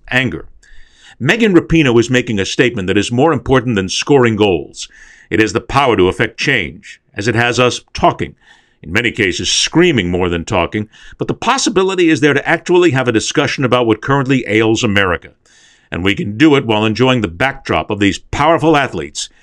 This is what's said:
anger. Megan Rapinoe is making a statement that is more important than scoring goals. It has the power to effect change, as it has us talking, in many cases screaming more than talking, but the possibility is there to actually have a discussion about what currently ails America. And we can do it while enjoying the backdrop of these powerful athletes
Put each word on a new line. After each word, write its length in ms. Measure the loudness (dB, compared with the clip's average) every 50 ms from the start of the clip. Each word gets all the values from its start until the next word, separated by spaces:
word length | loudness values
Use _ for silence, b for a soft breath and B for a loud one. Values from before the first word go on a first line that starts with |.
| -10 -4
anger. 360 | -2 -2 -2 -2 -6 -10 -14 -16 -20 -20 b b b b b b b b b b b b
Megan 360 | -2 -2 0 2 2 4 4
Rapinoe 440 | 2 2 2 2 2 2 4 4 2
is 100 | 2 2
making 300 | 0 -2 0 -2 -4 -4
a 60 | -4
statement 420 | -4 0 0 0 0 0 -4 -4
that 100 | -2 0
is 140 | 0 0 0
more 220 | 0 2 2 2 2
important 420 | 0 0 0 0 0 2 0 -2
than 140 | -2 -2 -2
scoring 460 | -4 -4 0 2 4 4 4 4 2
goals. 520 | 2 2 2 2 0 -4 -8 -14 -18 -18 -18 B B B B B B B B
It 80 | 0 0
has 140 | 0 0 0
the 80 | -6
power 360 | -6 -2 -2 0 0 2 2
to 120 | 2 2 2
effect 300 | 2 0 -4 -4 -4 -6
change, 600 | -2 -2 -2 -2 -4 -6 -12 -16 -20 -20 -20 _ _ _ -12
as 120 | -6 -4
it 60 | -2 0
has 260 | 0 0 0 0 2
us 240 | 0 0 0 -4 _ _ -6
talking, 420 | 0 0 0 0 -2 -8 -10 -12 b b b b b b b b b b
in 80 | -4
many 200 | -4 -2 -2 -2
cases 400 | -2 0 -2 0 -2 -4 -4 -4
screaming 600 | -2 -2 -2 0 2 2 2 4 2 0 0 0
more 180 | -2 -2 -2 -2
than 160 | -2 -4 -4
talking, 420 | -2 -2 -2 -2 -2 -4 -6 -8 -8 B B B B B
but 100 | B -6
the 60 | -6 -6
possibility 760 | -4 -2 -2 -2 0 -2 -2 0 0 0 0 0 2 2 2
is 100 | 2 2
there 160 | 2 2 2
to 120 | 2 0
actually 440 | 0 -2 -2 0 2 2 4 4 4
have 160 | 2 0 0
a 40 | 0
discussion 520 | 0 0 -2 -2 -2 -2 -2 -2 -2 -2 -2
about 240 | 0 0 2 2
what 160 | 2 0 0 0
currently 400 | -2 0 0 0 0 -2 -2 -2
ails 380 | 0 0 0 2 2 0 0 0
America. 500 | 0 0 2 0 0 -2 -4 -8 -14 _ _ b b b b b b b b b b
And 120 | -8 -4 -2
we 120 | -2 -2
can 220 | -2 -4 -4 0
do 180 | 4 4 4 4
it 100 | 4 2
while 200 | 0 0 0 2
enjoying 360 | 0 2 2 2 2 2 0
the 60 | 0
backdrop 640 | -4 -4 -2 -4 -4 -4 -6 -6 -2 -2 -2 -2 -4
of 80 | -2 0
these 180 | 0 0 0
powerful 580 | -2 -8 -8 -4 0 2 2 2 2 2 2 2
athletes 540 | 2 0 -2 -6 -8 -10 -10 -10 -12 -12 -12 b b